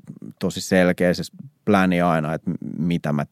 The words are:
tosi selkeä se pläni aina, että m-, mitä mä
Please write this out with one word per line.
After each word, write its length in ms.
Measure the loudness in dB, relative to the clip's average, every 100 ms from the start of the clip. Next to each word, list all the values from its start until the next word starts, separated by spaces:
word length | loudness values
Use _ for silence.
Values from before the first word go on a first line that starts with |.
| -20 -18 -18 -8
tosi 220 | -6 -6
selkeä 520 | 0 4 4 4 2
se 100 | 0 -4 -14 -20 _ 0
pläni 360 | 2 4 2
aina, 320 | 2 0 -2
että 160 | -4 -6
m-, 60 | -8 -8 -4
mitä 360 | -2 -2 -2
mä 120 | -4 -4